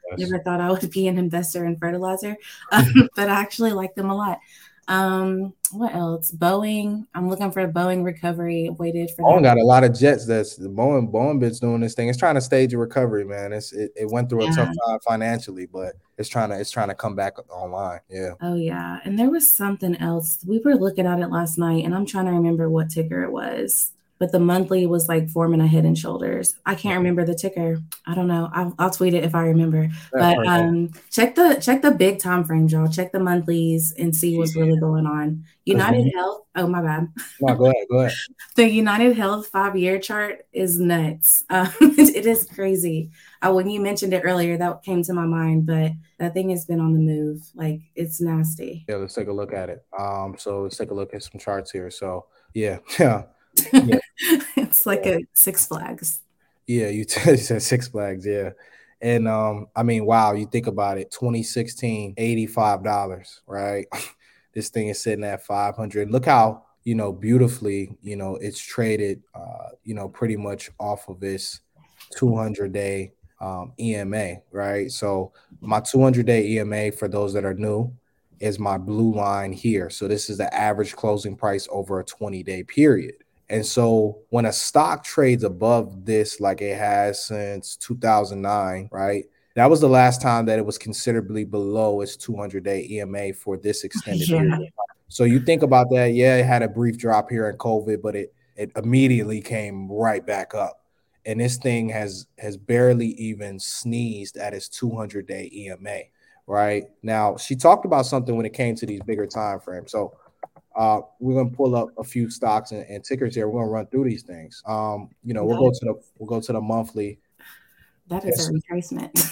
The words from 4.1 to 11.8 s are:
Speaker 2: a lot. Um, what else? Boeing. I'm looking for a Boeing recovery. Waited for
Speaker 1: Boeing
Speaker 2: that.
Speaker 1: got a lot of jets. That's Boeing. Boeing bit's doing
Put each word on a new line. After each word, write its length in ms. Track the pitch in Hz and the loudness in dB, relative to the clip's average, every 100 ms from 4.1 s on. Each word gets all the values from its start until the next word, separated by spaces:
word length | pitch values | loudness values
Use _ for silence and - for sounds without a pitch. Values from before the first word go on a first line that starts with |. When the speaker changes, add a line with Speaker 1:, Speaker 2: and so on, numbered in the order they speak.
Speaker 2:
a 60 | 196 | -2
lot. 240 | 208 - _ - - _ - | -4 -6 _ -20 -20 _ -4
Um, 680 | 190 190 190 190 190 190 - - | 0 2 0 0 -2 -4 -8 -10
what 240 | 196 233 | -4 -4
else? 360 | 175 170 165 165 | -2 -4 -4 -6
Boeing. 760 | 165 175 196 214 214 208 208 - | 0 0 2 0 -2 -2 -6 -8
I'm 160 | 175 180 | -6 -4
looking 200 | 190 196 | -2 -4
for 100 | 190 | -2
a 120 | 185 | -2
Boeing 320 | 165 180 185 | 0 0 0
recovery. 640 | 180 165 196 170 170 170 165 | -2 -4 -4 -2 -2 -2 -4
Waited 420 | 170 170 170 170 | -4 -4 -4 -6
for 100 | - | 2
Speaker 1:
Boeing 200 | 139 175 | 6 8
Speaker 2:
that. 120 | 135 | 8
Speaker 1:
got 40 | 120 | 8
a 60 | |
lot 180 | 117 127 | 8 8
of 160 | 127 120 | 8 6
jets. 280 | 139 127 113 | 4 4 0
That's 320 | 113 107 - | -2 -2 -8
Boeing. 520 | 95 98 127 143 113 | -10 -2 2 2 0
Boeing 300 | 107 135 143 | 0 0 2
bit's 180 | 120 117 | 0 0
doing 220 | 120 117 | -2 0